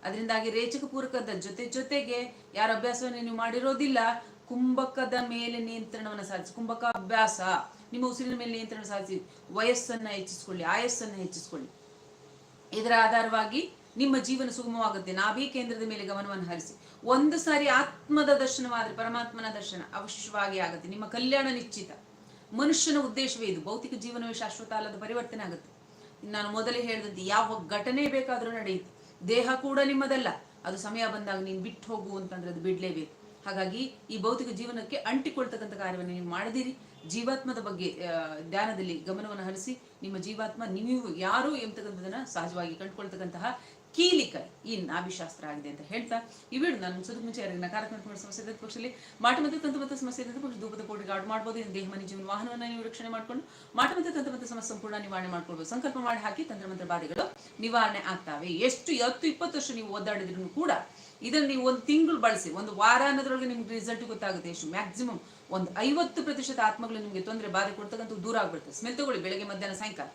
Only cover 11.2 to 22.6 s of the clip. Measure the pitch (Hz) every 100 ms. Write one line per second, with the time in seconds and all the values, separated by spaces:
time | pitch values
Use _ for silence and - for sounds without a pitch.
11.2 | 185 - - 156 127 - - - - -
12.2 | - - - - - 208 226 233 220 233
13.2 | 226 220 214 247 370 - - - 277 262
14.2 | 247 262 254 233 233 226 220 190 185 185
15.2 | 208 226 277 262 233 220 220 208 196 196
16.2 | 202 196 175 170 - - - - 220 262
17.2 | 302 320 330 294 285 254 285 - - 302
18.2 | 285 277 262 - 247 233 226 - 226 240
19.2 | 233 226 220 208 202 185 165 196 202 -
20.2 | 214 208 196 190 170 165 175 202 214 240
21.2 | 254 277 269 247 240 - - - - -
22.2 | - - - 220